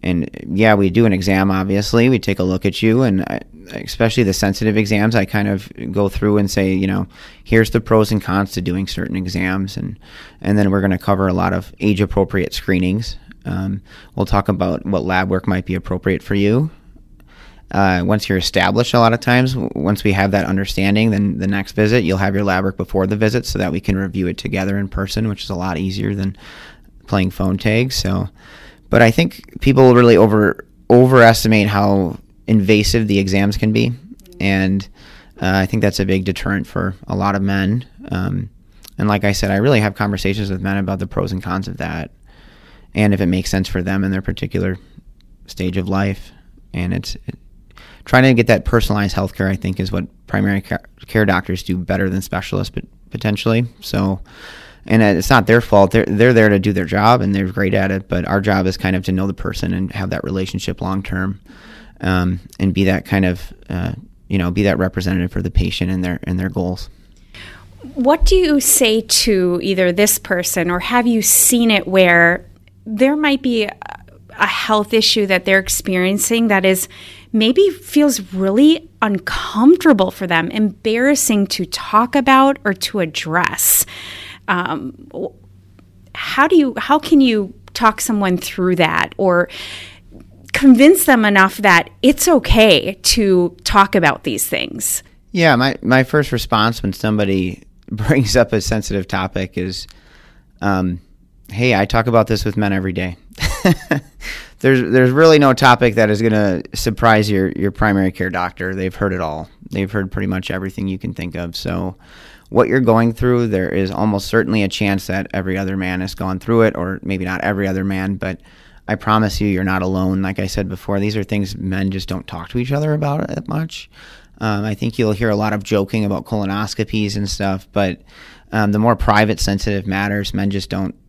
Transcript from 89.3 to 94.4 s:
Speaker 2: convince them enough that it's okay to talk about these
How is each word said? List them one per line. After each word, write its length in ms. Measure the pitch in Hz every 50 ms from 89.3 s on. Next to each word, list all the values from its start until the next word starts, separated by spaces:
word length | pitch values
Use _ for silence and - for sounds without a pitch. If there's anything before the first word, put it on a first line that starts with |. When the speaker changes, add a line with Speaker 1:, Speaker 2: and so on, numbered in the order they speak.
| 180 175 175 175 - - - - - - - - - - _ - - - - - - - - - -
Speaker 2:
convince 540 | - 277 277 254 226 269 302 381 370 -
them 180 | - 269 233 214
enough 320 | 208 202 196 190 190 - -
that 300 | 208 202 180 170 - - - - -
it's 260 | 254 294 - - 359
okay 720 | 330 262 - - - 226 220 220 180 143 - - 196 - -
to 540 | - - - 214 196 185 180 175 175 175 - -
talk 300 | - - 202 196 196 -
about 300 | 202 165 147 135 - -
these 220 | - 113 98